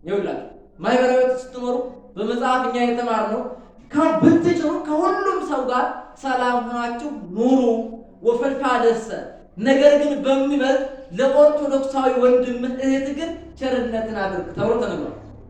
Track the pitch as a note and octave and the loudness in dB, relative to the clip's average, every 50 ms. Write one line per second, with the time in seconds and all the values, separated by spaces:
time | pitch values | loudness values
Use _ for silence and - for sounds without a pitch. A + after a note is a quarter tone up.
0 | - E3 G3 G3+ F3+ D#3+ A#2+ - - - - - - - _ - E3 G#3+ B3 B3+ | -6 -4 -4 -4 -2 -4 -8 -8 -12 -16 -20 -20 -20 -20 _ -6 -2 0 2 2
1 | B3+ B3 B3 B3+ B3+ B3+ B3+ - - - - B3 B3 B3 B3+ C4+ - - - - | 4 4 4 2 2 2 0 -4 -6 -12 -12 -8 -6 -4 -4 -4 -4 -8 -12 -16
2 | - - - F3 G#3+ A#3+ B3 B3 B3 B3+ B3+ B3+ A#3 A#3 A#3 B3 A#3+ A#3+ A#3 A#3+ | -20 -18 -10 -8 -6 -4 -4 -2 0 0 0 0 0 -2 -2 0 0 0 0 -2
3 | A#3+ A#3 A3 G#3+ G#3+ G#3 A3 B3+ B3 - - - - - - - - - - D4 | -2 -2 -2 -2 -2 -2 -4 -6 -6 -8 -12 -14 -18 -20 -20 -20 -20 -4 0 2
4 | D#4+ E4 D#4+ D#4+ - D#4+ - E4+ E4+ F4 - - D#4 D4+ E4+ - D4+ D4+ D4+ D#4 | 2 2 2 6 6 6 6 6 4 2 0 0 -2 -2 -4 -4 -4 -4 -2 0
5 | F4+ G4 F#4+ F#4+ F#4 G4 F#4 E4+ D4+ D4+ D4 C4 B3+ B3 B3 B3+ B3 - - - | 0 0 0 0 0 -2 -2 -2 -4 -4 -4 -4 -2 -2 0 0 -2 -2 -4 -8
6 | - - - - - C4+ B3+ B3 B3 B3 B3 B3 A3+ A#3 A#3+ A#3+ A#3+ A#3+ A#3+ A#3+ | -14 -18 -20 -10 -6 -4 -2 0 0 0 0 -2 -2 -4 -6 -6 -6 -6 -6 -8
7 | D4 D4 C#4 A3 F#3 F3 F#3 G#3+ A#3+ B3+ C4+ B3+ A#3+ A#3 A3+ A3+ A#3 - - - | -8 -10 -10 -10 -12 -10 -4 0 2 4 4 4 4 2 0 0 -4 -8 -12 -16
8 | - - - - F3 A3+ A#3 A#3+ C4+ C4+ C4+ B3+ C4+ B3+ B3 A#3+ A#3 A#3 A3 - | -18 -20 -20 -2 0 0 0 2 0 -2 -2 -2 -2 0 0 2 2 2 2 0
9 | - - - - - - - - - - - F3+ A3 C4 C#4 C#4 D4 D4 D4 C#4+ | -4 -8 -10 -10 -10 -14 -18 -20 -20 -20 -12 -4 2 2 4 8 8 8 8 6
10 | D4 D4 C#4+ - - C4 C4+ C4+ C4+ C#4+ D4 C4+ B3+ C4+ C4 C4+ - - - - | 4 0 -2 -2 2 2 2 2 2 0 0 0 2 2 2 0 0 -4 -10 -14
11 | - - E3+ F#3+ C4 C4+ C4+ D4 D4 D4+ D4+ D4 D4 C#4 C4+ C4+ C4+ C4+ - C4+ | -16 -14 -4 0 0 4 6 8 6 6 6 2 -2 0 0 0 -2 -2 -2 0
12 | C4 C4 B3+ B3 A#3+ B3 B3 B3 B3 B3 A#3+ A#3+ B3 B3 B3+ C4 C4+ C4+ C4+ C4+ | 0 2 2 4 4 4 4 4 2 0 -4 -4 -4 -6 -6 -2 0 0 0 0
13 | C4+ C#4 - D4+ E4 E4 E4 - - - - - C4+ C4 B3 A#3+ A#3 A#3+ A3 A3 | -2 -4 -6 -6 -6 -8 -8 -12 -14 -18 -12 -8 -4 -2 -2 -2 -2 -2 -4 -6
14 | A3 A3 A3 G#3 G3 G3 F#3+ F3+ E3+ E3 E3 - G3+ A3 A#3 A#3+ A3 G3 F3 D#3 | -6 -6 -6 -6 -4 -4 -4 -6 -8 -8 -6 -4 -2 0 0 0 -2 -4 -6 -6
15 | D3 - - - - - - - - | -8 -10 -12 -14 -18 -20 -20 -20 -20